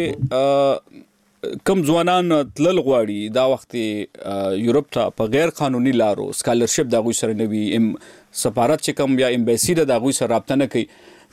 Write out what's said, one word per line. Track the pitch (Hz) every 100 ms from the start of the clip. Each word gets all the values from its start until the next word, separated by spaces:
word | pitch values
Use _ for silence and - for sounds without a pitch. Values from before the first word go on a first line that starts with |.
| 165 - 131
آ، | 127 139 139 139 - - - - _ _ _ - 139
کم | - 196
ځوانان | 147 170 175 180 175 156 123
تلل | 135 165 185
غواړي | 135 123 107 104 107
دا | 120 131
وخت | 123 -
یې، | 120 110 104 - -
آ، | - 98 98
یورپ | 95 117 139 143
ته | 123 101
په | -
غیر | 110 135 165
قانوني | - 139 123 131
لارو، | 120 107 101 95
سکالرشپ | - - 117 117 - 131
د |
هغوی | 117 117
سره | 113 113
نه | 107
وي، | 113 107 107 113
ام-، | 110 - - - _
سفارت | - 120 117 120 156
چې | -
کوم | 143 139 131
یا | 127
ایمبیسي | 120 117 117 -
ده، | 165
د | 139
هغوی | 117 131
سره | 127 117
رابطه | 113 -
نه | 135 135
کوي. | 123 107 - - - _